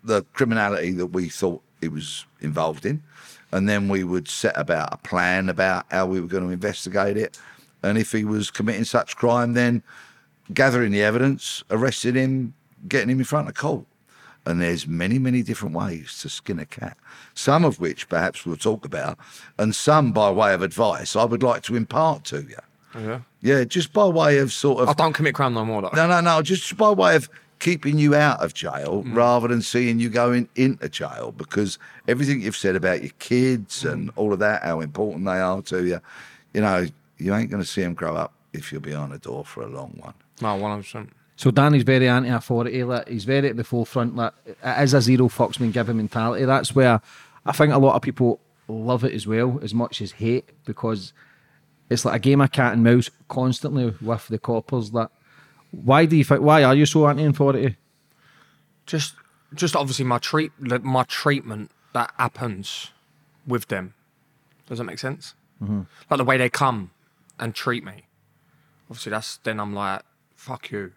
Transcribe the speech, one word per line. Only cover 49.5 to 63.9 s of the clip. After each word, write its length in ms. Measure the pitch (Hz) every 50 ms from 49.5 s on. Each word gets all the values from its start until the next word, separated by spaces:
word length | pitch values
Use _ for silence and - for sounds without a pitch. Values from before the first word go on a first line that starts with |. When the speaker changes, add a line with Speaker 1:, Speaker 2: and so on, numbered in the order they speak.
| 123 147
Speaker 3:
as 100 | - 101 104
much 260 | 117 120 - - -
as 100 | 107 92
hate, 380 | - - 110 113 120 131 - _ _ _ _
because 460 | - 107 - - 113 113 101 92 - _ _ - _ _ _ _ _ _ _ _ _ _ _ _ _
it's 160 | 117 120 -
like 120 | 123 -
a 20 | 117
game 220 | 98 135 139 143
of 120 | 139 131
cat 220 | - - 127 120 104
and 100 | 117 113
mouse 240 | 117 120 123 117 - _ _ _ _
constantly 680 | - 131 127 131 120 - - 147 147 135 123 117 101 -
with 280 | 107 110 117 107 - -
the 100 | 110 107
coppers. 540 | - - 117 113 - - 139 123 110 104
Like, 160 | 110 120 113 - _ _ _ _ _ - _ _ _ _ _ _
why 320 | - - 78 117 135 151 170
do 120 | 156 165
you 60 | 156
think, 200 | 135 - - -
why 200 | 147 147 156 160 139
are 100 | 127 135
you 100 | 143 151
so 220 | 135 - 160 151 147
anti-authority? 680 | 143 135 156 147 143 147 143 139 139 117 123 131 104 _ _ _ _ _ _ _ _ _ _ _ _ _ _ _ _ _ _ _ _ _ _
Speaker 2:
Just, 280 | - - 156 143 - - - _ _ _ _ _ _ 143
just 200 | 147 180 160 -
obviously 280 | 160 143 131 127 - 135
my 140 | 127 123 120
treat-, 340 | - - - 156 156 - _ -
the, 180 | 135 123 123 123
my 240 | 107 135 131 127 123
treatment 680 | - - - - 147 143 139 - 117 110 107 104 - _ _ _ _
that 200 | - 120 120 - - -
happens 720 | 123 120 _ - 127 117 98 92 98 - - - - - _ _ _ _ _ _ _ _ _ _ _
with 220 | 143 123 117 - _
them. 260 | 113 95 92 95